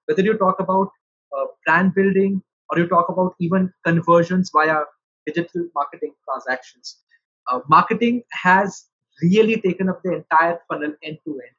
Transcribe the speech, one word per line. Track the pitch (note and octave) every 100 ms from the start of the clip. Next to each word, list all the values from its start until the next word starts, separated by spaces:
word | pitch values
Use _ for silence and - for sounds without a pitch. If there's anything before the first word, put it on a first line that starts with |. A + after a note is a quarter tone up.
| -
whether | D#3
you | F#3+ G#3+
talk | G#2+ -
about, | F3+ F#3+ G3 - _ _ - C#3
uh, | C3+ - D#3+
brand | D#3+ F#3+
building | G3 G3 F#3+ G3 G3 - _ -
or | E3
you | E3+
talk | F3 E3+
about | F3+ F3+ -
even | E3+ F#3 F#3 - E3
conversions | E3 E3 E3+ E3 F#3 F#3
via | D3+ D#3 D#3 D3 _ _ _ -
digital | D#3+ E3+ F3+ E3+ C#3+
marketing | C#3+ D#3 D3 - -
transactions, | C3 B2+ A#2+ - _ - - _ _ _ _ -
uh, | B2+ C#3
marketing | D#3+ - A3+ A#3 A#3+ -
has | - F#3 F#3+ F3 - _ _ _ -
really | E3+ G#3 A3 A3
taken | F#3 E3+ F#3
up | F3+
the | F#3
entire | D#3 - D#3+ E3+ E3+ -
funnel | D3+ D3+ D3+
end | D#3 D#3 -
to |
end | C3+ B2